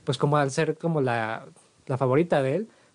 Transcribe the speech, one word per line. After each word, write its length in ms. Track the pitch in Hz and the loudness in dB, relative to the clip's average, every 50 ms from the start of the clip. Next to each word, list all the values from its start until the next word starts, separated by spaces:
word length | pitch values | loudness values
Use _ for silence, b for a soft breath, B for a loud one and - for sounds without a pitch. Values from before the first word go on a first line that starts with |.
| b | b
pues 140 | - 131 - | -6 -2 0
como 200 | 156 143 147 151 | 0 2 2 2
al 120 | 143 139 | 2 2
ser 260 | 135 165 160 151 151 - | 0 -2 -2 -2 -2 -4
como 220 | - 170 165 151 | -2 -2 0 0
la, 460 | 131 123 117 117 110 110 113 - 135 160 - - _ _ _ _ _ | 0 0 0 0 -2 -4 -6 -8 -10 -16 -20 -20 _ _ _ _ _
la 120 | - 131 127 | -6 -4 -2
favorita 440 | 135 127 131 147 175 170 180 147 | 0 2 2 2 2 2 2 0
de 140 | 135 131 143 | 2 0 -2
él, 120 | 180 226 - b b b b | -2 -4 -6 b b b b